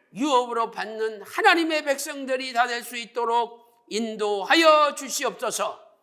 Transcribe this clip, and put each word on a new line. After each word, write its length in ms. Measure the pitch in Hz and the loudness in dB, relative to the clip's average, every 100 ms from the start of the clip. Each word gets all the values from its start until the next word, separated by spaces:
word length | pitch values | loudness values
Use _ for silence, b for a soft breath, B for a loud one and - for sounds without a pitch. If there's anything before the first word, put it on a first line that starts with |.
| _ | _
유업으로 560 | 170 294 254 247 233 226 | -4 2 2 2 -2 -4
받는 520 | - 196 220 220 214 | -6 -10 -6 -6 -6
하나님의 640 | 196 - 381 339 320 311 294 | -8 2 6 6 2 0 -2
백성들이 680 | 277 311 285 269 262 262 | -4 -4 -8 -4 -4 -2
다 140 | 233 247 | 0 0
될 160 | 240 | -2
수 140 | 226 240 | -8 -10
있도록 880 | 233 247 233 233 233 - _ _ _ | -8 -4 0 0 0 -6 _ _ _
인도하여 1040 | 196 226 220 208 202 180 320 320 302 294 285 | -6 -4 -4 -2 -2 2 4 6 6 4 0
주시옵소서. 880 | 277 208 262 196 233 - 202 - - _ | -8 -6 -4 -4 -6 -4 -6 -8 -18 _